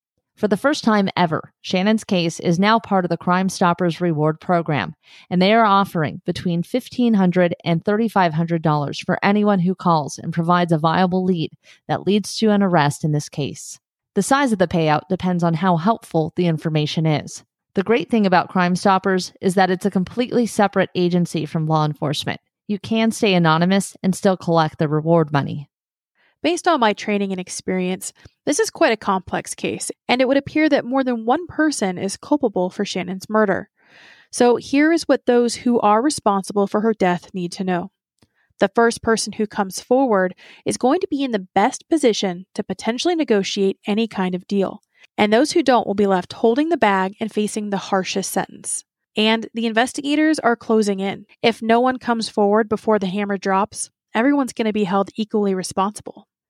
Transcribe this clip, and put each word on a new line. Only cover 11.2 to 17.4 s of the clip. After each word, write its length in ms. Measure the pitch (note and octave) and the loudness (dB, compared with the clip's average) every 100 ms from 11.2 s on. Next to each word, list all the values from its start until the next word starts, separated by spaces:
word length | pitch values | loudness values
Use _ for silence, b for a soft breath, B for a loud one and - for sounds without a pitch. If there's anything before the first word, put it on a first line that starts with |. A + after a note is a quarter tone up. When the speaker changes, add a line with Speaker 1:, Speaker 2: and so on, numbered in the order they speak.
Speaker 1:
lead 280 | F#3 E3+ D3+ - b b - | 0 -2 -4 -8 b b -6
that 180 | C3 F3 | -4 0
leads 300 | G#3 - - | 0 -2 -2
to 140 | A3 | 2
an 120 | G#3 | 2
arrest 400 | G3 F3 C#3+ - | 4 4 2 0
in 100 | D#3 | -2
this 180 | D3 - | -2 -4
case. 500 | - B2+ - - - _ _ _ | -8 -8 -8 -18 -20 _ _ _
The 80 | G3+ | -2
size 300 | - C#4 C#4 | 0 2 2
of 60 | G3+ | 2
the 100 | E3+ | 2
payout 400 | E3+ D#3 D3+ - | 2 2 0 0
depends 340 | F#3 F#3 F3+ | -4 -2 0
on 120 | E3+ | 0
how 240 | D#3 F#3 E3 | 2 0 2
helpful 560 | F#3 A3+ - E3 D#3 - | 0 -2 -2 -2 -2 0
the 120 | F3 | 0
information 580 | D#3 E3 D#3 D3+ F3 D#3+ | 0 -2 -2 -2 0 0
is. 360 | D3 - - | 0 -4 -16